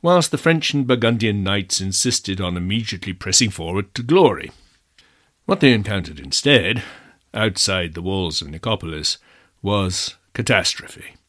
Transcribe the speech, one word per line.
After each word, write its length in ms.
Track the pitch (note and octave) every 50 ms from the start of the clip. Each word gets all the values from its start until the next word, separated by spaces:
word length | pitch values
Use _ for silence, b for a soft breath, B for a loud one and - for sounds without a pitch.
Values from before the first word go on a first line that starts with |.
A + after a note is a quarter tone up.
whilst 300 | - E3+ F3+ F3+ D#3+ -
the 60 | - C#3+
French 360 | - E3 E3 D#3+ C#3+ - -
and 140 | D3 C3+ A#2+
Burgundian 560 | B2+ A#2 A#2 A2+ A#2+ A2+ A2+ A2+ G#2 G2+ G2
knights 380 | F#2+ G2 G2+ F#2+ - - -
insisted 580 | F#2+ F#2+ F#2+ - - C3 A2+ - - - F#2+ F#2
on 160 | G2 F2+ F2
immediately 560 | F2 F2 F2+ G2+ A#2 A2+ G#2+ - F2+ - G#2
pressing 380 | F#2 F2+ - F#2+ F#2 - A#2+ A2
forward 440 | G2+ - E2 E2 F2 G2 G#2 - _
to 60 | -
glory. 480 | A#2+ A#2 D#3 F#3+ F#3 C3+ G2 D2+ - - - _ _ _ _ _ _ _ _ b b b b b b b b b _
What 140 | - A#2 -
they 140 | - C#3 B2
encountered 480 | A2 G2+ G2+ G#2 G2 F2 - D#2 D2+
instead, 640 | C#2 C#2 - - - C#3+ C#3+ A#2+ F2 F2+ A2+ A#2 B B B B B B B B _ _ -
outside 640 | G#2+ A2 A2 F#2+ - - - F#2+ F#2 F2 E2+ D#2
the 60 | F2
walls 400 | E2+ F#2 G2 F#2+ F#2 E2+ D#2 -
of 60 | - C#2+
Nicopolis, 720 | D2+ D#2+ - A2+ A2 G2+ - E2+ D#2+ D2+ D2+ - - - b b b b b b b b
was 540 | - G2 G#2 G#2 G2 F#2 F2+ - - - - _ _ _ _
catastrophe. 840 | - A#2+ - C3 G2 F#2 - - - - - - - - - - _ _